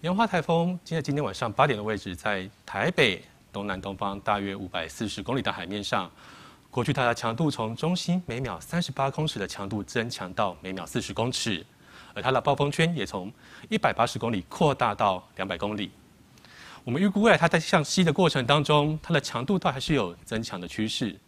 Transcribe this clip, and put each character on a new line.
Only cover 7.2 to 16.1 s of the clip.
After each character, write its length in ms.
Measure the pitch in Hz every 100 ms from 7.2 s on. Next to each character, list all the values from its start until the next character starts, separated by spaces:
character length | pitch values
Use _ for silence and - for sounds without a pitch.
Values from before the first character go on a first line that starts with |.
| 117
度 160 | 113 160
从 260 | 135 110 117
中 180 | 156
心 260 | 180 - 175 175
每 140 | 117
秒 180 | 131 85
三 240 | - 170
十 80 | 175
八 200 | 131 139
公 160 | - 156
尺 120 | 120
的 80 | 95
强 220 | - 98
度 140 | 107
增 280 | 98 123 117
强 220 | - 92
到 220 | 92 104 85
每 120 | 92
秒 120 | 95
四 160 | 82 120
十 140 | -
公 160 | 104 117
尺， 340 | 127 - 90 - _ - - -
而 80 | -
它 100 | 123
的 80 | 131
暴 140 | 147
风 160 | 139 143
圈 200 | 147 165 165
也 100 | 98
从 260 | 98 92 - - - -
一 100 | 220
百 140 | 139
八 120 | 98
十 140 | 117 113
公 140 | 117
里 120 | 107 -
扩 260 | - 160
大 180 | 135 120
到 320 | 101 107 92 - -
两 100 | 98
百 100 | 87
公 200 | 101 107
里。 160 | 98 - -